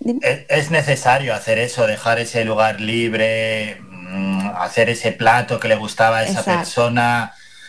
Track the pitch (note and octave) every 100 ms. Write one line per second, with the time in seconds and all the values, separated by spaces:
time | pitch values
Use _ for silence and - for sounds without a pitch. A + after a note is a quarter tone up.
0 | A#3 A#3+ - C#3 - D3+ D3 D#3+ D3 C3+
1 | B2 C3 C3+ G#2+ - A2 A#2+ - A2+ G#2
2 | A#2+ A#2 A#2 A#2+ A2 G#2+ A2 G#2 A2 A#2
3 | A#2 A2 A2 A2+ A2 A2 G#2+ G2 - F#2
4 | F2+ F#2+ F#2+ F#2+ G2 F#2 F#2 A#2+ A2+ A#2
5 | A2+ F#2 A2+ A#2+ A2+ A2+ A2+ G#2+ G#2 -
6 | A2+ A2+ A2+ F#3 G3 F3 D#3+ - A#2+ A#2+
7 | A#2+ A#2+ A2 - - -